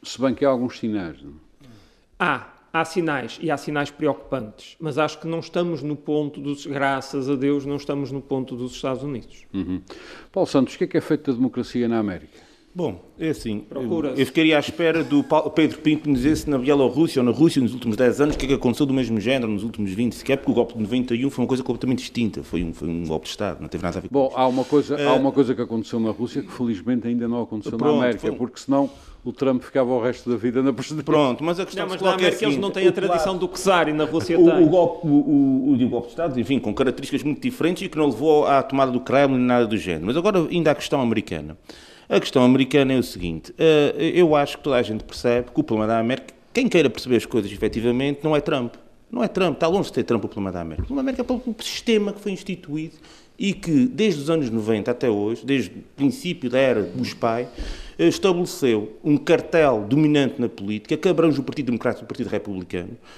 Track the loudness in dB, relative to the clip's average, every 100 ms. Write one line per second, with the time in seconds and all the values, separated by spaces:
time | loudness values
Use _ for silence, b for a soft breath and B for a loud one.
0 | -14 -2 -2 2 2 2 -2 -4 -4 -4
1 | -6 -12 -18 -20 _ _ b -20 b b
2 | b -4 -2 -2 -6 -20 _ -4 -2 -2
3 | -2 -2 -6 -6 -4 -4 -4 -4 -4 -2
4 | -2 -2 -4 -6 -6 -14 -20 -10 -6 -2
5 | -2 -2 -6 -6 -4 -4 -2 -4 -6 -6
6 | -2 -2 -2 -6 -8 -8 -6 -2 0 -2
7 | -4 -6 -2 0 0 0 -2 -6 -6 -6
8 | -6 -8 -4 -4 -4 -8 -10 -8 -6 -6
9 | -6 -10 -12 -20 -10 -6 -4 -6 -10 B
10 | B B B -2 2 2 0 -2 -2 -2
11 | 0 -2 0 0 0 -2 -6 -2 0 0
12 | -2 -6 -12 b b b b -6 -6 -6
13 | -14 -8 -6 -4 -6 -8 -8 -8 -4 -2
14 | -2 0 0 4 4 4 2 0 0 2
15 | 2 2 4 2 2 2 2 2 0 0
16 | 0 2 2 0 0 0 2 4 4 4
17 | 2 2 2 4 4 4 0 0 -4 2
18 | 2 4 2 0 0 0 2 2 2 0
19 | 0 0 0 0 -2 -4 -6 -4 -4 -2
20 | -4 -4 -2 -2 0 0 0 -2 -2 -2
21 | -2 -2 -2 -2 -2 -2 -2 -4 -2 -2
22 | -4 -2 -2 -4 -6 -4 -4 -6 -6 -4
23 | -4 -4 -6 -8 -6 -6 -10 -6 -6 -6
24 | -4 0 0 2 0 0 2 2 2 0
25 | 2 2 2 2 2 0 -4 -6 -4 -2
26 | -2 -2 -6 -6 -8 -4 -4 -2 -2 -2
27 | -2 -4 -2 -4 -6 -8 -6 -2 2 2
28 | 2 0 -4 -4 -6 -6 0 0 0 B
29 | B B -10 -2 0 0 0 0 2 2
30 | 0 -2 -4 -2 0 0 0 0 -4 -6
31 | 0 2 2 0 -2 -4 -4 -6 -6 -2
32 | 0 2 2 2 0 0 -2 2 2 2
33 | 0 0 0 -2 -4 -2 2 4 4 0
34 | 0 0 2 6 8 8 6 6 4 0
35 | 2 4 6 4 4 2 2 2 2 0
36 | -4 -6 -4 -2 0 0 0 0 0 -2
37 | -4 -4 -4 -4 -4 -2 -2 -2 -6 -2
38 | 0 2 4 4 6 2 2 2 2 0
39 | 2 4 4 4 4 4 2 0 -2 -4
40 | -2 0 2 2 0 2 2 0 0 0
41 | 2 2 0 -6 -10 -14 -20 B B B
42 | B 0 2 4 6 6 4 4 4 2
43 | -2 -4 -6 -6 -8 0 4 6 4 0
44 | 0 4 6 4 2 -2 0 2 0 -4
45 | -8 -4 0 0 0 -2 0 0 2 2
46 | 0 -2 -6 -20 _ 0 2 4 4 2
47 | 0 0 2 -2 -2 -2 -4 0 0 0
48 | 0 -2 0 0 0 -2 -2 -10 -20 -20
49 | -10 -4 -2 0 0 0 0 0 0 -2
50 | 0 0 -2 -6 -6 -6 -8 -8 -6 -4
51 | -4 -2 -4 -4 -4 -8 -8 -6 0 2
52 | 0 -6 -8 -8 -8 -10 -8 -8 -8 -12
53 | B B B -6 -4 -2 2 4 4 2
54 | 2 2 0 0 0 -2 0 0 0 0
55 | 0 2 0 -2 -2 -2 -2 -8 -14 -2
56 | 0 0 -4 -4 -2 2 2 2 -2 -4
57 | -8 -2 -2 -2 -4 -8 B B B B
58 | 2 2 2 0 -2 0 2 2 -2 -4
59 | 0 2 4 2 2 2 4 2 0 2
60 | 4 4 2 0 -4 -4 -6 -6 -4 -2
61 | 0 4 4 2 -2 -4 -4 -2 -2 -4
62 | -8 -8 -4 -4 -6 -10 -8 -8 -8 -14
63 | B